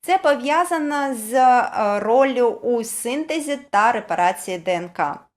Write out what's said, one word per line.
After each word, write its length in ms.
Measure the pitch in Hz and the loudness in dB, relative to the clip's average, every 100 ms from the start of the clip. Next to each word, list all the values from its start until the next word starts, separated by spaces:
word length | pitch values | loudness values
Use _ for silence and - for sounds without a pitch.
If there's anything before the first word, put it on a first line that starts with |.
Це 160 | - 370 | 0 0
пов'язано 960 | 370 285 254 302 349 339 294 294 277 247 | 2 0 2 0 0 -2 -2 -2 -2 -4
з, 180 | 214 | -2
е, 640 | 254 254 247 - - 208 208 | 4 6 6 2 -2 -2 -2
роллю 480 | 208 240 269 247 240 | 2 2 4 2 0
у 360 | - - 240 | 0 -2 -2
синтезі 760 | 226 - 240 277 311 320 294 277 - | -2 -8 -6 -6 -4 -6 -4 -8 -2
та 220 | 202 220 | 2 2
репарації 680 | 233 - 170 180 185 - 180 | 0 -4 0 0 0 -6 -8
Д 140 | 165 | -4
Н 180 | 175 175 | -4 -4
К. 300 | 175 151 151 _ | -4 -4 -4 _